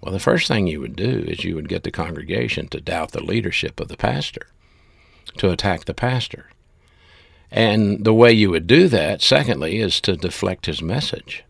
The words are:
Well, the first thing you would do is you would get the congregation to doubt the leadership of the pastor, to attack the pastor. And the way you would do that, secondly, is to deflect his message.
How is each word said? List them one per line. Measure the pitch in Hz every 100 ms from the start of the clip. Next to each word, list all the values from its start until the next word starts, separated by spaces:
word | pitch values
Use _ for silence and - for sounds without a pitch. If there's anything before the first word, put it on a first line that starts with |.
Well, | -
the | 92
first | - 180 -
thing | 110 92
you | 76
would | 62 -
do | 104 123 78
is | 85
you | 87 82
would | 76
get | 87
the | 82
congregation | - 82 78 76 95 120 - 65
to | -
doubt | 78 82 80
the | -
leadership | - 104 110 - - -
of | 85
the | -
pastor, | - 139 147 - - _ _ _ _ _ _ _ - -
to | 98
attack | 87 101 87
the | -
pastor. | - 120 127 117 - - _ _ _ _ _ _ - _ _ _
And | - 113 107 104 101
the | 104
way | 110 120
you | 113 104
would | 82 82
do | 135 185
that, | 113 76 101
secondly, | - 135 147 80 78 101
is | 104 -
to | - 87
deflect | 90 - 98 92 -
his | 78
message. | 82 117 73 - - - -